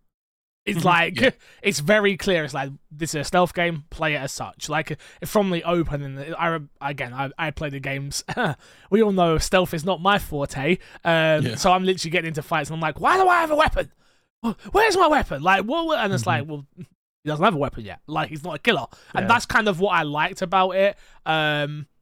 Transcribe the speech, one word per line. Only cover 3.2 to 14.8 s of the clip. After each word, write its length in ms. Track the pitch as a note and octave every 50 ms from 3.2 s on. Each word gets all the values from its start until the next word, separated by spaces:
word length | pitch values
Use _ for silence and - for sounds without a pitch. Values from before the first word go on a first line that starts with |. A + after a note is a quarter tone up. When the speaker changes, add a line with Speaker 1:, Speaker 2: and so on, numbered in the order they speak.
Speaker 1:
a 20 | F#3+
stealth 300 | - - F#3 F3+ E3 -
game, 300 | F3+ F3 F3 E3 D3 D3 _
play 240 | - - D#3+ D#3 D3
it 20 | C#3
as 120 | C3+ C#3
such. 360 | - - A#2+ F#2+ - - - -
Like, 280 | D3 D#3+ D3+ - D3+ - - - - - F3+
from 260 | - - G#3+ G3 F#3+
the 120 | F3 E3 -
opening, 680 | E3+ F3 E3+ D#3 - D3 C#3+ C#3+ C3+ C3+ C3+ C#3 D#3 E3 -
I, 200 | E3+ E3+ E3 D#3+ C#3+ - _ -
again, 320 | C#3+ C#3 C#3+ C3+ C3 A#2+ B2
I, 160 | C3 C#3 C3+ -
I 140 | - E3 D3+
play 180 | - - D#3+ D3
the 100 | C#3 C#3
games. 440 | C3 C#3 C3+ C#3 C#3 C#3+ - - - - -
<laughs> 200 | B3 A#3 E3+ C3+ - - - - - - -
We 140 | F#3+ A3 A3
all 80 | G#3
know 260 | G3 F#3 F3 E3 D#3+
stealth 360 | D3+ - - G3+ F#3 F3+ - F3+
is 100 | D#3 D3
not 160 | F#3+ F3+ D#3
my 180 | F3 G3 G3+ G3
forte. 580 | - - D#3 C#3+ C#3 - - C3+ C3+ D#3+ F#3 - - - - - -
Um, 420 | E3+ E3 D#3+ D#3+ D#3+ D#3 D3+ C#3+
Speaker 3:
Yeah. 100 | B2 A2
Speaker 1:
so 160 | - - F#3 F3+
I'm 100 | F#3 F#3
literally 280 | F#3 F#3+ E3+ - E3
getting 180 | D#3+ F3+ E3 E3
into 120 | D#3 D#3
fights 280 | - - E3 D#3 C#3+ D3
and 60 | E3
I'm 60 | D#3+
like, 180 | E3 D#3 C#3 D#3+
"Why 180 | F#3+ C4+ F4+
do 100 | F#4+ F#4+
I 140 | F4+ F4 E4+
have 100 | E4 D#4
a 40 | D4+
weapon? 360 | D4 D#4 - - - - - _ _ _ _ _ _ _ _ _ _ -
Wh-, 100 | A3+ - - - G3+ -
where's 220 | G4